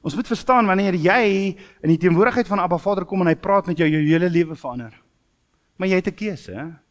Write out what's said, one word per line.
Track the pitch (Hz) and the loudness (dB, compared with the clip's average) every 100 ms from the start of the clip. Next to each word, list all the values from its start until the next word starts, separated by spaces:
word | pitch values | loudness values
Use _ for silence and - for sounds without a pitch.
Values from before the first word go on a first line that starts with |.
Ons | 160 147 | -6 -6
moet | - | -6
verstaan, | 233 - 254 214 | -6 2 2 4
wanneer | 190 202 180 | 2 0 2
jy | 160 226 220 190 196 - - _ | 2 4 2 2 -2 -6 -16 _
in | 156 | 0
die | 165 | 2
teenwoordigheid | 180 165 226 240 233 | 4 4 2 0 -2
van | 202 | -2
Abba | 175 170 | -2 -2
Vader | 196 196 180 | -2 -4 -4
kom | 190 175 | 0 0
en | |
hy | 165 | 0
praat | - 196 180 | 2 0 0
met | 165 | -2
jou, | 160 | 0
jou | 156 151 | 2 2
hele | 165 180 | 2 2
lewe | 170 160 156 | 0 -2 -6
verander. | 135 123 117 - _ _ _ _ _ _ _ _ | -10 -10 -12 -18 _ _ _ _ _ _ _ _
Maar | 185 | -2
jy | 185 | 0
het | 185 | -2
'n | 190 | -6
keuse, | 208 165 - 95 | -8 -10 -12 -12
hè? | 156 160 _ | -14 -16 _